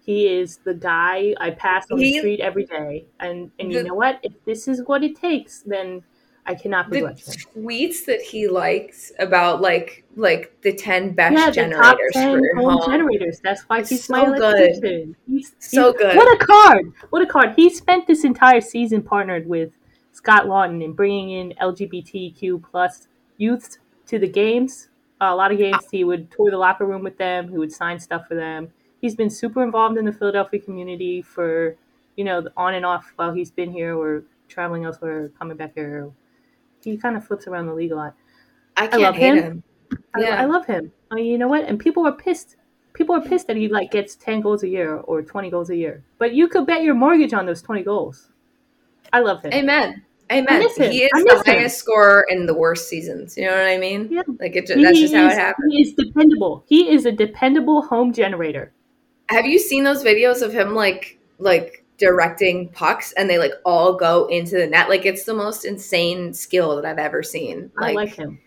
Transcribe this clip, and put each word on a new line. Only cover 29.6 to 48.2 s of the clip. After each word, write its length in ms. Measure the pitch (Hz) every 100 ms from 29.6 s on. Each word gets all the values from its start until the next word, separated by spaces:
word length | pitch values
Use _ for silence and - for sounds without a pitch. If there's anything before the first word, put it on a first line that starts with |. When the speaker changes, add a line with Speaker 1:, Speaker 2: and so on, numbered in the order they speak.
Speaker 1:
involved 320 | 247 220 220 226
in 60 |
the 80 | 214
Philadelphia 480 | 208 202 202 196 208
community 600 | 202 185 180 175 180 180
for, 540 | 175 - 170 160 165 160 _ _ _ -
you 80 |
know, 220 | 196 175 170 -
on 180 | 180
and 100 | 190
off 280 | 180 175 - -
while 160 | 170
he's 180 | 170 170
been 220 | - 175
here 240 | 175 165 165
or 260 | 156 151 147 _ _
traveling 360 | - 175 170
elsewhere 400 | 165 160 165 156
or 40 | 147
coming 260 | _ 165 156
back 180 | 143
here. 360 | 156 147 147 143 139 _ _ _ _ _ _
He 120 | - 214
kinda 240 | 240 220
flips 260 | - 202 -
around 200 | 180 165
the 80 |
league 180 | 160 170
a 40 | 156
lot. 180 | 151 _ _ _ _ _ _ -
Speaker 2:
I 80 |
Speaker 1:
I 20 | 220
Speaker 2:
can't 140 | 226
Speaker 1:
love 120 | 202 180
Speaker 2:
hate 180 | 262
Speaker 1:
him. 100 | 294
Speaker 2:
him. 180 | 165 170 - _ _ - _
Speaker 1:
I, 60 | 220
Speaker 2:
Yeah. 220 | 226 202
Speaker 1:
I 20 |
love 220 | 262 349 349
him. 260 | 190 160 _ _
I 60 | 220
mean, 100 | 233
you 120 | 240
know 100 | 247
what? 160 | 294
And 160 | - 208
people 260 | 330 320 320
are 60 |
pissed. 440 | 277 - 339 - _ _ _ _
People 240 | - 320 339
are 40 |
pissed 260 | - 370 -
that 100 | 220
he, 120 | 214
like, 220 | 208 190
gets 240 | 208 202
ten 260 | - - 220
goals 220 | 208 208
a 60 | 185
year 300 | 185 160 156
or 240 | - 160
twenty 280 | 156 202 190
goals 200 | 175 170
a 60 | 175
year. 280 | 160 - _ _
But 160 | 233
you 120 | 247 330
could 200 | 370 277
bet 160 | 330
your 120 | 320
mortgage 380 | 247 269 339 269
on 140 | 214 180
those 160 | 170
twenty 200 | - 208
goals. 460 | 196 202 - 131